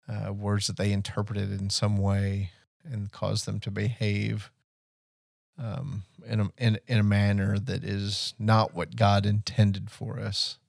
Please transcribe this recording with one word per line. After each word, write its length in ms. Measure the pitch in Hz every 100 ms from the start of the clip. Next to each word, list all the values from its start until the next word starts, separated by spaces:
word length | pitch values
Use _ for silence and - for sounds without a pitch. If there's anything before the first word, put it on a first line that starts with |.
| -
uh, 240 | 107 98
words 340 | 101 101 104 -
that 80 | -
they 160 | 101
interpreted 600 | 101 98 - 104 101 98
in 180 | 98 98
some 280 | - 104 101
way 540 | 98 98 98 98 95 _ _ _
and 280 | 165 113 101
caused 340 | - 98 104 -
them 140 | 101
to 100 | 107
behave, 800 | 101 107 117 107 101 104 107 - _ _ _ _ _ _ _ _ _ _ -
um, 460 | 113 101 98 98 - - 113
in 140 | 107
a, 100 | 101 -
in, 220 | 113 107 -
in 120 | 113
a 40 |
manner 540 | 104 101 101 101 98 101
that 240 | 98 98
is 500 | 101 101 101 98 - -
not 360 | 107 110 110
what 220 | 85 85 117
God 300 | 101 101 101
intended 680 | 104 - - 101 98 101
for 280 | - 107 123
us. 380 | 110 104 - -